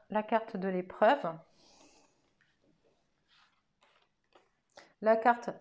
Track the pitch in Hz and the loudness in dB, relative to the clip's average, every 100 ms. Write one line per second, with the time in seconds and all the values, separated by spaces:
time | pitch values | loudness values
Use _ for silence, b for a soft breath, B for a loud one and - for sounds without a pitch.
0 | _ 208 214 226 226 190 190 185 180 - | _ -4 0 -2 -2 -6 -4 -4 -6 2
1 | 214 285 170 165 - b b b b b | 4 4 -2 -10 -16 b b b b b
2 | b _ _ _ _ _ _ _ _ _ | b _ _ _ _ _ _ _ _ _
3 | _ _ _ _ _ _ _ _ _ _ | _ _ _ _ _ _ _ _ _ _
4 | _ _ _ _ _ _ _ B B B | _ _ _ _ _ _ _ B B B
5 | 214 226 247 240 - - | 2 4 2 0 -4 -12